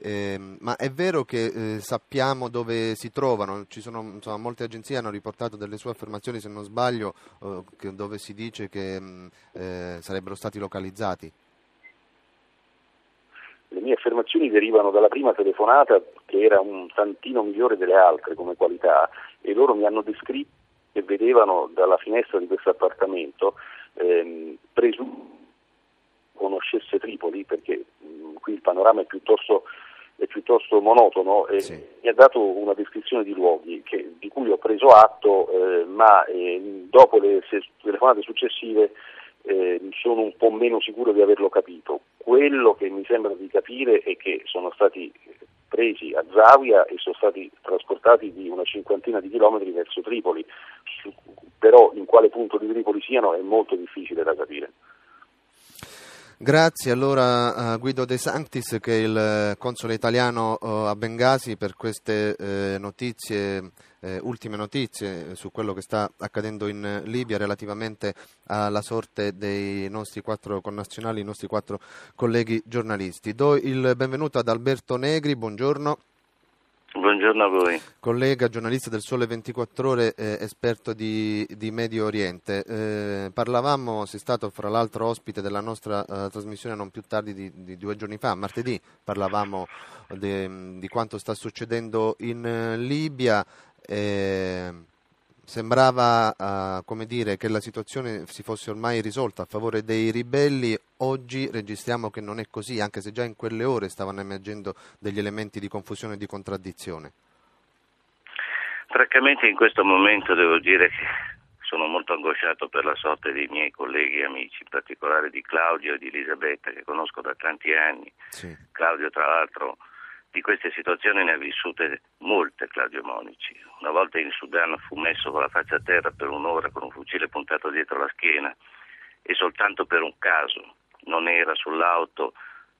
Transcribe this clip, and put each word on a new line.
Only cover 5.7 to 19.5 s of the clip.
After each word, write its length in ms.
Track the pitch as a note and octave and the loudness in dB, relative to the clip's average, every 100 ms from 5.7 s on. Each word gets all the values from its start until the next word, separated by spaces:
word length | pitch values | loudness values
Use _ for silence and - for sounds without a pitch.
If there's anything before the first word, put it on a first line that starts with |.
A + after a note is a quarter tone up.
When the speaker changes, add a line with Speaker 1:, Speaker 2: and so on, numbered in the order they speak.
| G#2+ | -12
Speaker 1:
sue 140 | B2 | -12
affermazioni, 500 | A2+ G#2+ G#2 - A#2 | -12 -12 -12 -10 -12
se 80 | G#2 | -12
non 160 | G#2 | -16
sbaglio, 480 | G2+ A2+ B2 A#2+ G2+ - - _ | -10 -4 -2 -2 -6 -10 -20 _
eh, 200 | G2+ F#2 F#2 _ | -14 -14 -14 _
che, 160 | G2 | -14
dove 240 | F#2+ G2+ G#2 | -10 -10 -12
si 140 | - | -14
dice 380 | G2+ A2+ G#2+ G2+ | -14 -14 -12 -12
che, 280 | G2+ F#2+ F#2+ | -10 -10 -10
mm, 280 | F#2+ F2+ F2+ _ _ | -12 -20 -20 _ _
eh, 460 | - F#2 F2+ F2+ E2+ | -14 -12 -10 -10 -12
sarebbero 340 | E2+ F#2+ F#2 | -10 -10 -10
stati 240 | G2 G#2+ G#2 | -12 -12 -10
localizzati. 720 | G2 G2 F#2+ G2 G#2 F2+ D#2+ _ _ _ _ _ - _ _ _ _ _ _ _ _ _ _ _ _ _ _ - - - _ | -10 -10 -12 -6 -6 -6 -12 _ _ _ _ _ -20 _ _ _ _ _ _ _ _ _ _ _ _ _ _ -20 -20 -20 _
Speaker 2:
Le 120 | F#2 | -8
mie 140 | A#2 | 0
affermazioni 540 | B3+ A#2+ A#2 - - C#3+ | 0 2 0 0 0 4
derivano 420 | G#2+ A2 A2 G2+ | 4 6 6 6
dalla 180 | G2+ G#2 | 6 4
prima 260 | C3+ C3 | 4 0
telefonata, 640 | G#2 G2 - G#2+ C3+ C#3 G#3+ - - | 2 0 2 6 6 8 4 4 -12
che 180 | - G2 | -4 2
era 160 | G#2+ G#2 | 6 6
un 300 | G2+ G2 F2 | 2 -6 -6
tantino 480 | - G#2 G2 B2+ B2 | -2 -2 -4 -6 -4
migliore 340 | G#2 G2+ B2 G2+ | -4 0 0 2
delle 200 | F2+ F#2+ | 4 8
altre 380 | F2+ D#2 - | 8 6 -2
come 220 | D#2+ F2 F2 | -8 -8 0
qualità, 540 | E2+ F2 F2+ D2 E2 - - - | 0 2 4 4 4 -2 -20 -12
e 100 | - | -4